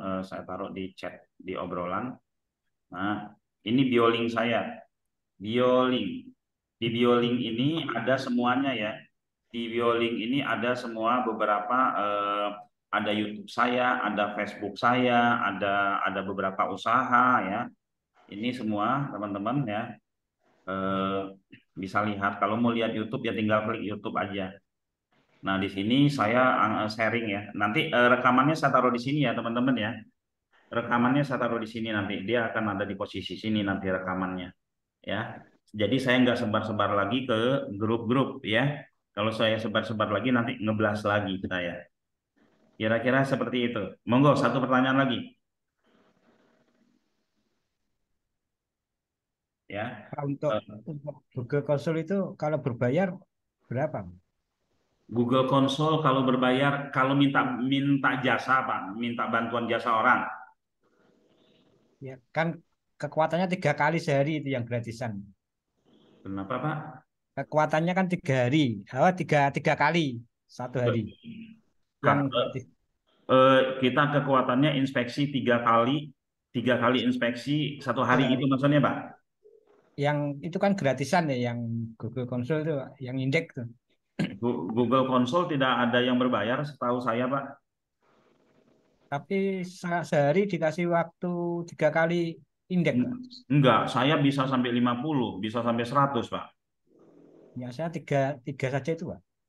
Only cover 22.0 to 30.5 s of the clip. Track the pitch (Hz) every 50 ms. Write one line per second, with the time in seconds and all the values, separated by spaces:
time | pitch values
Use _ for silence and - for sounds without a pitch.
22 | 104 107 101 98 98 101 101 - 101 101 110 117 120 117 113 113 113 110 110 110
23 | 107 110 135 127 - 117 107 110 107 104 107 107 107 113 113 - 87 101 104 104
24 | - - - - 98 98 98 98 92 - - - _ _ _ _ _ _ _ _
25 | _ _ _ _ _ _ _ _ - 95 95 95 101 95 101 98 98 110 123 139
26 | 143 143 143 - 104 107 117 123 131 127 - - 101 107 104 90 107 110 110 113
27 | 113 107 117 117 113 104 98 101 104 - - 101 104 107 107 160 - - 110 120
28 | 123 127 127 120 - 127 123 127 135 151 160 156 151 139 131 127 123 123 120 117
29 | 123 139 147 156 135 117 110 117 113 117 117 123 123 135 127 110 104 110 127 -
30 | - _ _ _ _ _ _ _ _ _